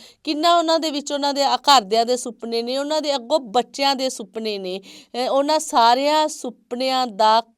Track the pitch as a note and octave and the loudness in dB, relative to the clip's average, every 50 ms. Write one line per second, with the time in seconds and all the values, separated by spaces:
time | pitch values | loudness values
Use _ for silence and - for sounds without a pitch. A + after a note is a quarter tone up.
0 | - - - _ - D4 D#4 D4 D#4 E4+ E4+ E4+ E4 D#4+ E4 E4 C#4+ D#4+ C4+ C#4+ | -8 -20 -20 _ -8 -6 -4 0 2 2 2 2 2 2 0 0 0 -2 -4 -6
1 | C#4+ - D4 C#4+ C#4 C#4+ C#4 C#4 C#4 B3+ A#3+ B3+ - - C#4 B3 G#3+ F#3 G#3 A3+ | -6 -6 -6 -4 -2 -2 -2 0 0 0 0 0 4 4 4 4 4 2 2 0
2 | A#3 A3+ B3 B3 - B3+ A3 _ - A#3 A3+ A#3 A#3 A#3+ B3+ C4+ C#4+ D4 D#4 D#4 | 2 2 0 -4 -4 -8 -12 _ -8 -6 -4 -4 -4 -4 -4 -4 -4 -4 -4 -4
3 | C#4+ D4+ C#4 C4+ A#3 A#3 D4 D#4+ C4 A3 F#3+ B3 A#3 A#3 - - C#4 C#4 C#4 B3 | -2 -2 -4 -4 -2 0 -2 -2 0 0 -2 -2 -2 -2 -2 -2 0 0 0 0
4 | C4 C4 B3 - A3+ F#3 - A3+ A3 A3 G#3 G3 F#3+ F3+ F3+ G3 F#3+ - - - | -2 -4 -4 -6 -12 -12 -10 -8 -8 -6 -6 -6 -6 -8 -8 -8 -10 -14 -20 -20
5 | - _ - A#3 B3+ C4 B3 C4+ C#4 D4 D4+ D#4 D#4 - - - A3+ A#3 A#3+ B3+ | -20 _ -6 -4 -2 0 0 0 2 2 0 -2 -2 0 2 4 6 6 6 4
6 | C#4 C#4+ D4+ D#4 D#4 D#4 D#4 - - B3+ A3+ _ _ - B3 A#3+ C4 C4 C4 B3+ | 4 2 2 2 2 0 -2 -6 -10 -12 -12 _ _ -12 -8 -4 -4 -2 -2 -2
7 | B3+ B3 G#3 F#3+ A3 G#3+ A3 A3+ A3+ _ _ | -2 -2 0 2 4 4 4 4 2 _ _